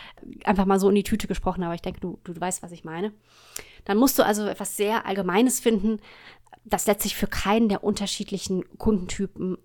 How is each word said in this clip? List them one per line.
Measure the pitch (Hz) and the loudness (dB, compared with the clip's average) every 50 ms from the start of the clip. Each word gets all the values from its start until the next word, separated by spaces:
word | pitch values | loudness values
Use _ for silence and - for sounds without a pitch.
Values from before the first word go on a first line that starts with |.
| - - - - - - - - - | -18 -20 -20 -20 -18 -18 -16 -6 0
einfach | - 202 202 190 | 2 2 4 4
mal | 190 196 190 | 4 4 6
so | 196 196 | 6 6
in | 202 | 4
die | 208 196 | 4 2
Tüte | - 226 208 - - | 2 -2 -2 0 -4
gesprochen, | 190 - - 190 175 185 180 | -4 -2 -2 -2 -2 -2 -4
aber | 170 170 | -4 -4
ich | 170 - | -6 -6
denke, | 180 - - | -8 -8 -6
du, | - 180 - - - | -8 -8 -10 -10 -12
du | 185 170 170 | -14 -8 -6
weißt, | 175 185 180 - - | -6 -6 -6 -6 -10
was | 170 175 | -14 -18
ich | 170 - | -16 -14
meine. | 160 160 170 196 214 208 _ _ _ _ _ - - - - - - - - - | -10 -6 -4 -6 -6 -6 _ _ _ _ _ -20 -14 -14 -14 -14 -14 -20 -16 -4
Dann | - 196 214 | 0 4 4
musst | 269 262 - - | 6 4 6 4
du | - | 4
also | 202 214 208 208 | 4 4 0 -2
etwas | 190 190 - 202 - - - | -6 -6 -6 -8 -8 -4 -2
sehr | 202 208 226 - - | -2 0 0 -2 -2
Allgemeines | - 196 202 190 180 175 208 247 254 240 - | -4 -4 -2 -2 2 4 4 4 4 2 2
finden, | - 240 226 196 196 220 220 208 - - - - - - - _ _ _ - _ _ - | 2 2 2 2 2 0 -2 -2 -6 -16 -20 -20 -20 -20 -20 _ _ _ -20 _ _ -4
das | - 175 - | -4 -2 2
letztlich | 220 208 - - 202 - | 2 2 2 0 -4 -2
für | - - | -2 -4
keinen | - - - - 196 208 233 233 214 | -2 -2 -2 0 2 2 4 4 2
der | 196 - - | 2 0 0
unterschiedlichen | 208 202 - 202 185 - - 208 - 196 180 - - 190 180 - - - - | -2 -2 -2 -2 -4 -4 -6 -6 -6 -6 -8 -4 -2 -4 -4 -4 -6 -10 -2
Kundentypen | - 220 214 180 180 175 - - 196 185 - - 180 185 180 - | 2 2 2 2 0 -4 -4 -4 -4 -6 -6 -6 -6 -6 -6 -8